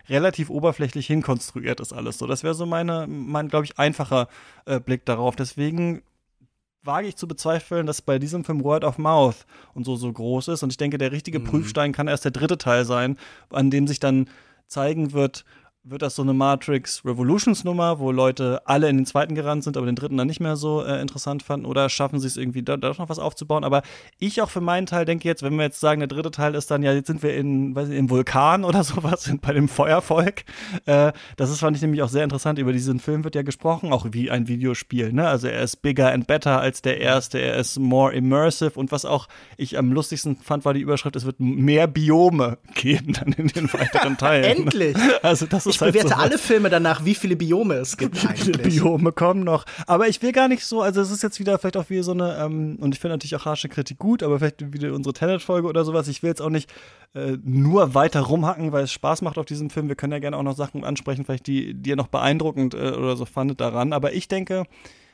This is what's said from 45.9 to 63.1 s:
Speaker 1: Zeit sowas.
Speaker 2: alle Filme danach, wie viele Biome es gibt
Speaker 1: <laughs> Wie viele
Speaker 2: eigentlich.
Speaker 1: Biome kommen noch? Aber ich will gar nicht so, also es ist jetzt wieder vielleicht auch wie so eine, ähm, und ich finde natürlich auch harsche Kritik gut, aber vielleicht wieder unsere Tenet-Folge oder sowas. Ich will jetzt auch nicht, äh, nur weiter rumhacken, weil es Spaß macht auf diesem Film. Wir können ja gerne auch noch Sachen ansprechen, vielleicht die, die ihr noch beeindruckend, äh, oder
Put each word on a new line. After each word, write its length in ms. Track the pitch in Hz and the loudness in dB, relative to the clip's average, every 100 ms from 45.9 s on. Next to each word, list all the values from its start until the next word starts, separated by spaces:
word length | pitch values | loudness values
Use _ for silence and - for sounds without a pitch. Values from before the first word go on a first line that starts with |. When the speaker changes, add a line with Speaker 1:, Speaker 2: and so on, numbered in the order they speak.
| 202 233 | 4 4
Speaker 1:
Zeit 80 | - | 4
sowas. 60 | |
Speaker 2:
alle 140 | 156 302 | 2 2
Filme 320 | - 220 196 | 4 4 6
danach, 340 | 170 165 156 | 4 4 2
wie 100 | 160 | 2
viele 220 | 208 196 165 | 2 2 2
Biome 380 | 165 180 214 | 2 2 2
es 220 | 131 131 - | 0 -2 -4
gibt 180 | 269 185 | -4 0
Speaker 1:
<laughs> 60 | |
Wie 40 | 208 - | -2 0
viele 220 | 190 143 | 0 2
Speaker 2:
eigentlich. 160 | 180 156 | 2 4
Speaker 1:
Biome 320 | 165 160 170 | 4 4 2
kommen 320 | - 175 190 | 2 2 2
noch? 200 | 180 156 - - 160 | 2 0 -2 -8 0
Aber 220 | 175 226 | 2 4
ich 140 | - | 2
will 100 | 240 | 0
gar 160 | 254 262 | 4 4
nicht 160 | 247 | 2
so, 180 | - 226 | -2 0
also 180 | 202 190 | 0 2
es 100 | 196 | 0
ist 120 | 202 | -2
jetzt 160 | 214 - | -4 -2
wieder 180 | 196 190 | 0 0
vielleicht 180 | 185 190 | 0 -4
auch 140 | 165 | -2
wie 120 | 190 | -2
so 100 | 180 | -2
eine, 240 | 180 175 151 | -2 -2 -2
ähm, 380 | 156 156 156 151 | -4 -4 -4 -4
und 140 | 143 | -2
ich 60 | 135 | -2
finde 140 | 170 | -4
natürlich 220 | 160 147 156 | -4 -6 -6
auch 80 | |
harsche 240 | 156 151 143 | -4 -6 -6
Kritik 300 | - 135 135 | -6 -6 -4
gut, 240 | 202 233 | 0 0
aber 160 | 151 143 | 2 0
vielleicht 340 | 151 - 143 | 0 -2 -10
wieder 200 | 143 143 | -8 -6
unsere 200 | 139 139 | -6 -6
Tenet-Folge 540 | - 165 185 - 180 170 | -2 -2 -2 0 -2 0
oder 160 | 165 | 0
sowas. 240 | 156 160 147 | 0 0 -2
Ich 140 | 131 | -4
will 60 | 170 | -4
jetzt 120 | 160 | -2
auch 80 | 156 | -2
nicht, 220 | 156 - - - - _ | -2 -4 -14 -20 -20 _
äh, 220 | 135 139 131 | -8 -6 -4
nur 500 | 131 135 143 196 156 | 0 4 6 6 6
weiter 260 | 135 160 151 | 4 4 2
rumhacken, 520 | 127 165 160 170 156 | 2 0 0 -2 -2
weil 120 | 143 | 0
es 80 | 135 | -2
Spaß 300 | - 143 160 | -2 -2 -2
macht 160 | 170 160 | -4 -6
auf 80 | 147 | -8
diesem 240 | 147 147 | -8 -6
Film. 180 | 156 147 | -4 -6
Wir 80 | 139 | -4
können 160 | 143 | -6
ja 60 | 143 | -6
gerne 180 | 143 143 | -6 -4
auch 60 | |
noch 140 | 139 139 | -4 -4
Sachen 280 | 143 147 | -6 -6
ansprechen, 400 | - - - 135 | -6 -6 -4 -6
vielleicht 220 | 135 131 - | -4 -6 -2
die, 280 | 135 104 | -2 -2
die 160 | 127 135 | -6 -4
ihr 60 | 139 | -2
noch 120 | 135 | -2
beeindruckend, 680 | 135 135 156 156 139 127 | 0 0 0 0 0 -2
äh, 160 | 117 135 | -2 -4
oder 240 | 123 127 | -2 -2